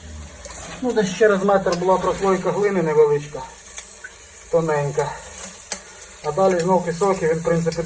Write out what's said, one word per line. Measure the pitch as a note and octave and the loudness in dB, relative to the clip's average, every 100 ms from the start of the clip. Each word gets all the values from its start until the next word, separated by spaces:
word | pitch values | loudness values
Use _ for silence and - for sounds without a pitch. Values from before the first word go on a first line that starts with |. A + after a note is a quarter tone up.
| - - - - - - - - | -14 -14 -14 -16 -14 -12 -12 -6
Ну, | B3 | 0
десь | A3 F#3+ | 2 0
через | - G#3+ G3 | 4 4 6
метр | G3+ G3 F#3 F3 | 4 4 2 0
була | F3+ F3+ | 2 4
прослойка | F#3 - G3 F#3+ F3+ | 2 0 2 2 0
глини | E3 G3+ F#3+ | 0 2 2
невеличка, | D#3+ D3+ D3 D3 D3 - - - - - - - - - - - - | 2 6 6 4 -2 -12 -12 -16 -16 -14 -14 -16 -18 -18 -20 -20 -2
тоненька. | E3+ D#3+ D3 C#3+ D3 C3+ - - - - - - - - - - - | 0 2 0 0 -2 -4 -6 -12 -12 -14 -14 -12 -12 -12 -18 -18 -10
А | D3 | -4
далі | D3 F#3+ F3+ | 2 4 4
знов | E3+ F#3+ | 2 2
пісок, | E3+ E3 G3 F#3 | 0 0 0 2
і | D#3+ | 0
він, | D#3+ | 0
в | |
принципі, | E3+ E3+ E3 E3 | 0 0 0 -4